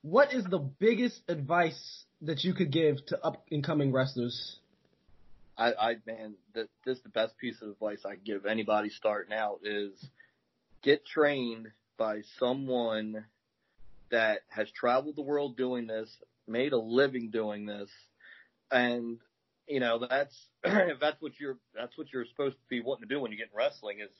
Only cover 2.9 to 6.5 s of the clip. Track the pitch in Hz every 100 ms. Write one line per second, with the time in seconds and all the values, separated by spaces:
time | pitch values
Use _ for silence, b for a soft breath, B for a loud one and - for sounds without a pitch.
2.9 | 139 - - 160 - _ 147 139 151 139
3.9 | 131 131 127 120 - - - _ _ _
4.9 | _ _ - - - - - 117 110 113
5.9 | 117 110 113 107 101 _